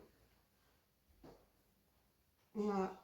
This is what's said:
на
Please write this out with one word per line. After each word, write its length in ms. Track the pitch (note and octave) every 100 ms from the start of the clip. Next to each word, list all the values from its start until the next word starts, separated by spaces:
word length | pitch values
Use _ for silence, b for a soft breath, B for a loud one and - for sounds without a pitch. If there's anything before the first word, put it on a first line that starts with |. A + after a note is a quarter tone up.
| - - - _ _ _ _ _ _ _ _ - - - - _ _ _ _ _ _ _ _ _ _
на 360 | G#3+ G#3 G3 F#3+ -